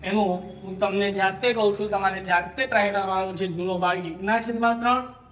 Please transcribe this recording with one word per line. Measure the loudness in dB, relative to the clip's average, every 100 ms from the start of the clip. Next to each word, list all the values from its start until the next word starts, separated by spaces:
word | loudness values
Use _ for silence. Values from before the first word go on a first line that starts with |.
એનું | 0 0 2 0 -6 -14
હું | -12 -2
તમને | 0 2 0
જાતે | 2 0 2 0
કહું | 2 2 2
છું, | -2
તમારે | 0 0 -2 0
જાતે | 0 0 -4 0
ટ્રાય | 2 2
કરવાનો | 0 0 0 -2
છે. | -2 -4
જૂનો | -2 -2 0
ભાગ | 0 0 -4
એકના | -6 0 0
છેદમાં | 0 0 2 2
ત્રણ | 2 2 0 -14 -20